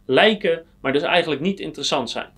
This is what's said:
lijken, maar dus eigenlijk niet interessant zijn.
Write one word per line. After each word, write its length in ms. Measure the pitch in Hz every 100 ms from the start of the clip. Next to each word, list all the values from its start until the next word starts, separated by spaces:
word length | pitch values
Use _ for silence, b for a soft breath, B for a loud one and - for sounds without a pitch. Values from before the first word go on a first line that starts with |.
| -
lijken, 580 | 131 214 214 175 165 - _
maar 120 | 135
dus 80 | 139
eigenlijk 400 | - 175 160 135
niet 180 | 175 196
interessant 500 | 156 147 139 147 117
zijn. 200 | 120 -